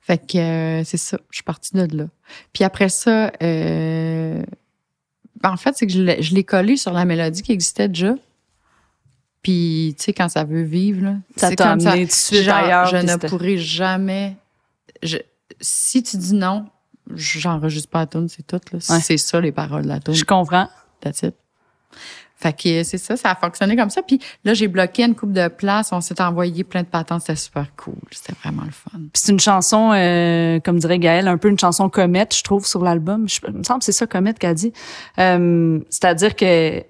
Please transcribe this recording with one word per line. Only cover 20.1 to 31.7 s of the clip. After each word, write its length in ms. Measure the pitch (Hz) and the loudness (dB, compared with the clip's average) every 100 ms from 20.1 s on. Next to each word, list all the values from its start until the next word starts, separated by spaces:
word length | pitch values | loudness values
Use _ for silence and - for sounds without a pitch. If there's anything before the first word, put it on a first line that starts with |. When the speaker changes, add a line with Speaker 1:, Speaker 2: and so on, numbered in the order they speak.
Speaker 2:
Je 100 | 160 | -2
comprends. 440 | - 196 165 180 190 _ _ _ | 2 2 2 0 0 _ _ _
Speaker 1:
That's 220 | 147 147 | -10 -6
it. 120 | - - _ _ _ _ _ - - - - _ | -6 -8 _ _ _ _ _ -20 -20 -20 -20 _
Fait 160 | 165 | -6
que 300 | 147 180 165 | -2 0 0
c'est 140 | 170 185 | -2 -6
ça, 180 | - 240 | -6 -2
ça 140 | 208 | 0
a 20 | |
fonctionné 400 | 185 170 - 196 233 | 0 -2 -2 0 2
comme 140 | 208 | 0
ça. 120 | 269 | -2
Puis 180 | 359 254 - - | 0 -2 -2 -8
là, 100 | 208 | 0
j'ai 140 | 214 208 | 0 2
bloqué 340 | 185 180 185 | 2 0 2
une 120 | 240 226 | 2 2
couple 160 | 208 | -2
de 160 | 190 175 | 0 0
places, 420 | 170 202 202 220 | 0 -2 0 -2
on 80 | 180 | -4
s'est 200 | 170 175 | -6 -2
envoyé 400 | 180 170 180 170 | -2 0 -2 -2
plein 200 | 185 185 | -4 -4
de 40 | 175 | -4
patentes, 340 | 170 160 170 | -6 -4 -6
c'était 120 | - 156 | -4 -6
super 300 | - - 143 - | -6 -8 -8 -10
cool, 180 | - - - | -16 -16 -16
c'était 220 | - - - | -20 -16 -12
vraiment 200 | 156 151 | -8 -8
le 60 | 156 | -8
fun. 200 | 147 - 175 | -12 -18 -16
Speaker 2:
Puis 120 | 151 | -6
c'est 180 | - - | -2 2
une 80 | 196 | 4
chanson, 500 | 214 196 175 220 220 | 4 4 4 4 4
euh, 680 | 208 180 175 170 170 170 165 | 4 4 4 2 2 2 0
comme 180 | 160 175 | 2 0
dirait 220 | 160 180 | 2 2
Gaëlle, 260 | 170 170 190 | 4 4 2
un 120 | 175 | 2
peu 100 | 208 | 2
une 100 | 202 | 4
chanson 300 | 180 | 2